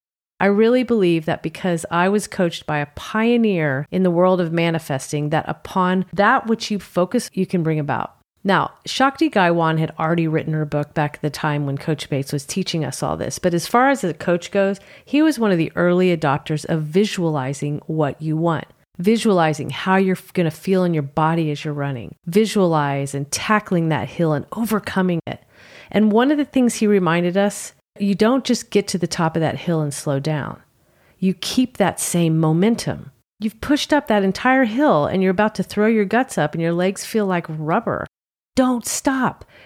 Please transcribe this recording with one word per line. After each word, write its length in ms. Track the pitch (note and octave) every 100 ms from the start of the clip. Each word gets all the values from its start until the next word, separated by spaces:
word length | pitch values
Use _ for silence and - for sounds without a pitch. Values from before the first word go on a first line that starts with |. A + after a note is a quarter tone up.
| _ _ _ _
I 80 | G3
really 360 | G3+ A3+ B3+
believe 420 | B3 A#3 F3+ E3
that 180 | D#3+ -
because 440 | E3+ - F#3 E3+ -
I 200 | E3+ F#3
was 160 | G#3 -
coached 400 | - F3 - -
by 140 | D3+
a 60 | C#3+
pioneer 920 | - - A3 A3+ A#3+ A3 F3+ D3+ C3+ D3
in 120 | F#3
the 80 | F3+
world 280 | E3+ F#3 F#3
of 140 | E3
manifesting, 800 | E3+ E3+ E3 - C3+ - D3 D3
that 180 | D#3 -
upon 560 | D3+ - F#3+ F3+ F#3 F#3
that 340 | E3 G3+ C4 A#3+
which 240 | A3+ -
you 80 | G3+
focus, 520 | - F3+ F3+ B3 -
you 140 | - F#3
can 160 | F3+
bring 160 | D#3+ D#3
about. 380 | C#3+ B2 - - _ _ F#3+
Now, 280 | E3+ - -
Shakti 440 | - - C4+ C4+ D#4+
Gaiwan 500 | G#3 F3 E3+ D#3+ D#3+
had 140 | D#3+ -
already 300 | D#3+ E3+ D#3+
written 240 | D#3 D#3+
her 120 | D#3
book 300 | D3 D3 D3
back 220 | - D3 -
at 40 |
the 100 | D3+
time 360 | - D3+ D3 C#3+
when 100 | C#3
Coach 320 | - D3+ -
Bates 240 | C#3 C#3
was 140 | D3 -
teaching 380 | F#3+ F3+ E3
us 180 | C#3 -
all 140 | - D#3+
this. 240 | - -
But 140 | F#3
as 120 | E3+ -
far 240 | A#3+ C4
as 120 | C4+
the 120 | F3+
coach 380 | D3 - F3 -
goes, 260 | G3+ G3 G3 - -
he 160 | - C#4+
was 160 | D#4 A#3+
one 140 | A3
of 80 | F3
the 140 | D#3+
early 420 | - F3 F3+ F#3 E3+
adopters 480 | D3+ C#3+ - D3+ -
of 180 | E3
visualizing 960 | D3+ E3+ G#3 - E3 D3+ C3 C#3 D3 D3 -
what 340 | D#3 D3 -
you 140 | D#3 D#3
want, 300 | E3+ D#3 - _ _ -
visualizing 720 | F3+ A3+ A3+ F#3 D#3+ D3+ C3+
how 260 | C3+ F#3+ F#3+
you're 180 | F#3+
f-, 180 | F3+ -
gonna 200 | - E3
feel 320 | - - F#3
in 100 | F3+
your 80 | D#3+
body 480 | C#3 - D#3 E3 D#3
as 140 | C#3+
you're 100 | D#3
running, 400 | D3 C#3 B2+ G2+ - -
visualize 920 | F#3 A3 G#3 F3+ D#3+ C#3+ C#3 C#3 C#3
and 120 | C#3
tackling 560 | - - G#3+ G#3 F3 E3
that 220 | C#3+ G2
hill 220 | - E3
and 140 | D3 -
overcoming 640 | A3 A3+ G#3+ - G3 F#3 E3+ -
it. 160 | - _ _ - - -
And 220 | G3+ G#3+
one 180 | G#3+ C4
of 80 | D4+
the 60 |
things 320 | C#4 C4+ A#3+ -
he 100 | G#3
reminded 500 | G3+ E3+ E3+ F3 F#3+
us, 360 | G3+ - - - _ -
you 160 | G3+
don't 300 | G3 G#3+ C4
just 260 | - A#3 -
get 160 | G#3 G3
to 120 | F3+
the 100 | E3+
top 260 | - D#3+
of 60 | E3
that 180 | D#3 C#3
hill 220 | - D#3+
and 120 | D3+
slow 280 | C#3 D3+ C#3
down. 420 | D#3 D3+ - - _ _ _ _ _ _
You 160 | F#3
keep 440 | F#3 - - B3+ -
that 200 | F#3 -
same 400 | - F3 E3 D#3+
momentum. 720 | D#3+ D#3+ G#3 A#3 - D#2 - _ _ _
You've 200 | G#3+ -
pushed 320 | - D4 -
up 140 | D4 D4
that 160 | G#3
entire 440 | F#3+ F#3+ B3+ C4 A#3+
hill 400 | A#3 D4+ D#3+ D3
and 140 | F#3
you're 120 | F#3+
about 240 | F#3 G#3+ -
to 80 |
throw 240 | F#3 G#3 G#3+
your 160 | A3+
guts 340 | F#3+ A3+ B3+ -
up 160 | D3+
and 80 | E3
your 100 | E3
legs 320 | E3+ F#3 F#3
feel 220 | - A3 G3
like 200 | F3 E3
rubber. 580 | D#3 D3+ G3 A3+ G#2 - _ _ _ _ -
Don't 300 | B3+ A#3+ -
stop. 580 | - C#4+ C4+ A#3 - - -